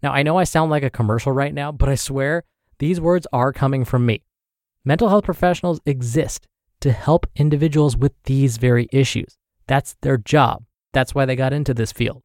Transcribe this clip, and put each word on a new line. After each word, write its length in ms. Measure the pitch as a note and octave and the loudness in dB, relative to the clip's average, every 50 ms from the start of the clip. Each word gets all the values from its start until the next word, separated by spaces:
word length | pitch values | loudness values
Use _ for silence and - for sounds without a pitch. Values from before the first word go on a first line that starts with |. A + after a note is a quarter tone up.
Now, 100 | - C#3+ | -4 -2
I 120 | B2+ C#3 C#3+ | 0 0 0
know 140 | D3+ D#3+ F#3 | 2 2 2
I 60 | F3+ | 0
sound 280 | D3+ - E3 D#3+ D#3+ | 2 0 0 0 2
like 100 | D3+ D3+ | 0 0
a 80 | C#3 C3 | -2 -4
commercial 420 | - - A#2 G#2 G#2+ A#2 - C#3+ | -2 -2 0 0 0 0 0 -2
right 220 | C3+ C3 C#3 C#3+ C#3+ | -2 0 -2 -4 -4
now, 180 | C#3+ C#3+ D3 | -8 -8 -8
but 160 | D3+ C3+ C#3 C3+ | -2 0 2 2
I 60 | C#3 | 2
swear 500 | B2+ - - C3+ C3+ C3+ C#3+ D#3 E3+ - _ _ _ _ _ _ _ | -2 -4 -6 -4 -4 -2 -2 -2 -4 -6 _ _ _ _ _ _ _
these 200 | C#3+ D3+ F#3 E3+ | -2 -2 -2 0
words 280 | D#3+ E3 F3 F3+ D3+ - | 2 2 2 2 0 -2
are 220 | - B2 B2 C3+ C3 | -2 0 0 0 0
coming 320 | - - C3+ C#3 C3+ B2+ | 0 0 0 0 0 -2
from 220 | - - B2 A#2+ A#2+ | 0 0 0 2 2
me. 160 | A2 - _ _ _ _ _ _ _ _ _ _ _ _ _ | 0 -2 _ _ _ _ _ _ _ _ _ _ _ _ _
Mental 260 | C3 C#3+ E3+ A#3 G#3+ | 0 0 2 4 4
health 140 | F#3+ - - | 4 2 2
professionals 580 | - F3 - - F3+ F3 - - F3+ E3+ D3+ _ | 0 -2 0 2 0 0 0 -2 -4 -4 -2 _
exist 640 | D#3 C#3 C3 B2 A#2+ A#2 D#3 D3 A2+ - - _ _ _ _ _ _ _ _ | -4 -4 -2 -4 -2 -2 -2 -2 -2 -6 -12 _ _ _ _ _ _ _ _
to 100 | - C#3+ | 0 0
help 360 | A#2+ - - - D3+ F3 - - - | 0 0 2 2 2 2 2 -2 -2
individuals 600 | - D3 D3+ D3+ C#3+ D3+ D#3+ C#3+ D#3 D3+ D3 A#2 A2+ | 0 0 0 2 2 0 0 2 2 2 2 2 2
with 160 | B2+ C#3+ - _ _ | 0 0 -2 _ _
these 340 | - C3 C3+ C3+ C#3 A2+ A2+ | -2 0 2 2 2 0 0
very 300 | A#2+ B2+ A#2+ A#2+ A#2+ - | 2 2 2 2 2 0
issues. 460 | - C3+ C3+ - - A#2 - - _ _ _ _ _ _ _ - | 2 0 0 2 -2 -6 -8 -8 _ _ _ _ _ _ _ -2
That's 280 | C3 C#3 - - - _ | -2 -2 -2 -4 -16 _
their 160 | - C#3 C3+ B2 | -2 -2 -2 -2
job. 460 | G#2 - - D3+ C3+ - - - - _ _ _ _ _ - | -2 0 2 4 4 4 0 -4 -10 _ _ _ _ _ -2
That's 220 | C3+ C3 - - | -2 -2 -2 -2
why 100 | C#3+ C3+ | -2 -2
they 100 | C3 C3 | -2 0
got 180 | B2 C3 C3 C3+ | -2 -2 -2 -2
into 200 | D3 D3 C3+ C3 | -2 -2 -2 -2
this 180 | A#2 A2+ G#2+ | -2 -2 -4
field. 300 | - - A#2+ A2 - A#2+ | -2 -4 -4 -4 -4 -8